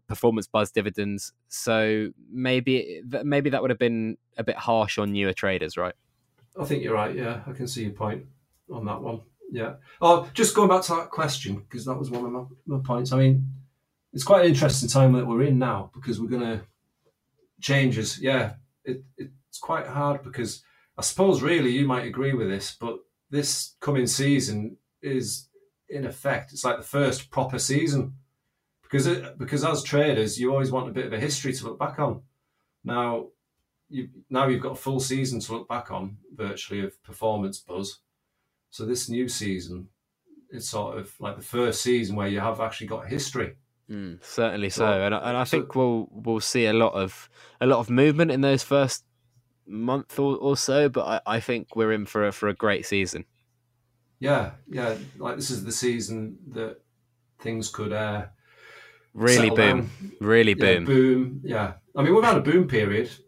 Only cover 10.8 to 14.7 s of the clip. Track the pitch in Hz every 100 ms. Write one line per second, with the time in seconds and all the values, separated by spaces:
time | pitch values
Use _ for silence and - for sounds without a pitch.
10.8 | 175 165 - 160 147 - 98 101 - 120
11.8 | 131 131 - 120 120 123 127 - - 135
12.8 | - 123 127 131 135 135 - - - _
13.8 | _ _ _ 135 - 196 175 135 139